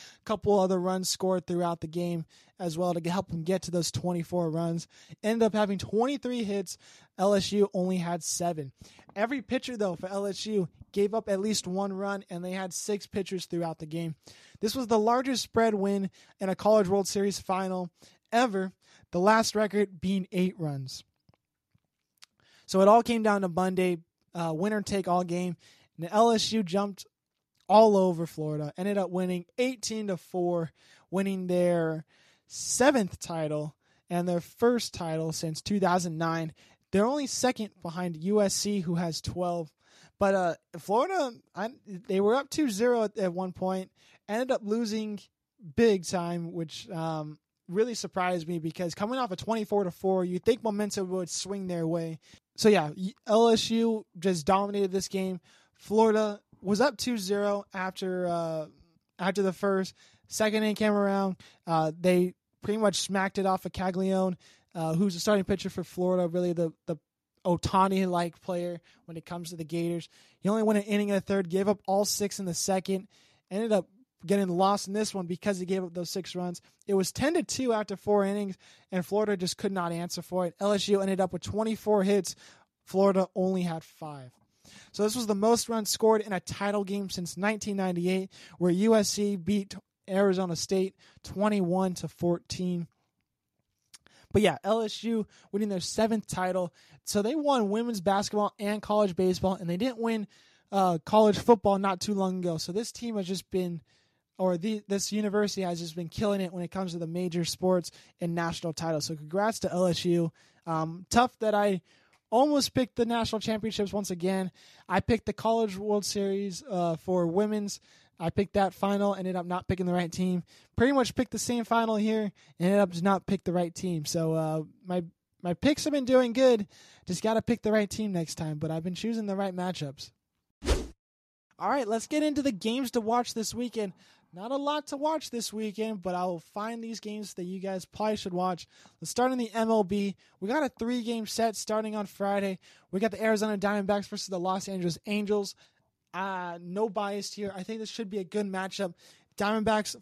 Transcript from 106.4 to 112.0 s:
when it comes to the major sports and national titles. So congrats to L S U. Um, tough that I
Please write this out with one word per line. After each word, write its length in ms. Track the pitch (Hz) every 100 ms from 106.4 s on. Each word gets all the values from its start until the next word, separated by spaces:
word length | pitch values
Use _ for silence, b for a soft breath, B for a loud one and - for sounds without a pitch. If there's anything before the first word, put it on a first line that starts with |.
| 185
when 80 | 180
it 80 | 170
comes 220 | 190 185
to 80 | 170
the 80 | 160
major 380 | 175 180 175 165
sports 440 | - 185 185 160 B B B
and 140 | 175 170
national 380 | 170 170 170
titles. 320 | 151 165 156 139
So 100 | 156
congrats 420 | 151 185 214 220
to 100 | 170
L 160 | 175 185
S 180 | 165 175
U. 260 | 170 165 b b b -
Um, 400 | 160 160 170 185
tough 220 | 233 247 -
that 160 | 214 208
I 260 | 208 185 b b